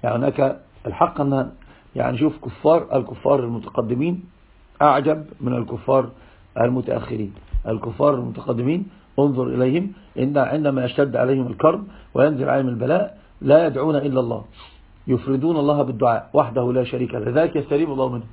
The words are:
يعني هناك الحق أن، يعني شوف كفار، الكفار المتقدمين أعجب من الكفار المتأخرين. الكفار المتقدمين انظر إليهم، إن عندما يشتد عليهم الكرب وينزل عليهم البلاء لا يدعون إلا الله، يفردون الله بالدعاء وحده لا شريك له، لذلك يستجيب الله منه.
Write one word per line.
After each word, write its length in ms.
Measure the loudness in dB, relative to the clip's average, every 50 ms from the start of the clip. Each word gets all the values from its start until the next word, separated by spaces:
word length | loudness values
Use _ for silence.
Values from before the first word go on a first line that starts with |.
| -2
يعني 140 | -2 -2
هناك 440 | 0 0 -2 0 2 0 0 0 -4 -12 _ _ -14 -12
الحق 340 | -10 0 0 0 0 2 -2
أن، 300 | -2 0 0 0 -2 -4 -8 -18 -20 -20 -20 -20 _ -16 _
يعني 220 | -4 -2 -2 0 0
شوف 260 | 0 0 -2 -2 -12
كفار، 420 | -12 -12 0 2 4 4 4 2 0 -2
الكفار 460 | -2 -2 -2 -10 -4 0 2 2 2
المتقدمين 840 | 2 -2 -6 -8 -8 -6 -4 -4 -2 -2 -2 -2 0 -2 -2 -4 -8 -16 -20 _ _ _ _ _ -20 _ _ 2 4
أعجب 420 | 4 4 4 2 0 0 -2 -4 -14 -16 -8
من 140 | -4 -4 -2
الكفار 540 | -2 -4 -4 -8 -8 -2 2 2 2 2 0 -6 -18 -20 -20 -20 -20 -20 _ _ 0
المتأخرين. 760 | 0 2 2 0 -2 -2 -4 -4 -4 -6 -6 -6 -6 -8 -10 -16 -18 -6 -6 -4 -2 -2
الكفار 460 | -4 -4 -4 -8 -4 2 2 2 2
المتقدمين 720 | 2 -2 -6 -8 -10 -4 -4 -2 -2 0 0 0 -2 -4 -6 -12 -20 _ _ 0 2
انظر 280 | 2 2 2 0 -2
إليهم، 460 | -2 0 0 0 2 2 0 -2 -4 -8 -14 -20 -16 _ -4
إن 200 | -2 0 2 0
عندما 460 | 0 2 0 0 0 0 0 0 -2
يشتد 320 | -2 0 0 0 0 2
عليهم 300 | 0 0 2 2 0 0
الكرب 380 | -4 -4 2 2 2 2 2 -6 -12 -16 -20 -20 -8 0
وينزل 340 | 2 2 2 2 0 -2 0
عليهم 200 | 0 0 0 -2
البلاء 500 | -2 -2 -2 0 0 0 0 -2 -6 -16 -20 _ _ -6
لا 260 | 2 6 6 6 6
يدعون 300 | 4 0 0 0 0 0
إلا 240 | 0 0 0 0 0
الله، 240 | -2 -2 -4 -8 -8 -14 -20 -20 -20 -20 -20 -20 -20 -20 -20 -18 -2
يفردون 500 | -2 -2 0 0 0 -2 0 0 0 0
الله 260 | 2 2 2 2 2 2
بالدعاء 480 | -2 0 0 2 2 2 2 -2 0 2
وحده 380 | 2 2 2 0 -2 0 0 0
لا 120 | 0 0
شريك 300 | -2 -2 -4 -4 -4 -4
له، 160 | -4 -4 0
لذلك 260 | 2 2 2 2 0
يستجيب 340 | -4 -2 0 0 0 0 0
الله 180 | 0 -2 -2 -2
منه. 160 | -4 -6 -10 -12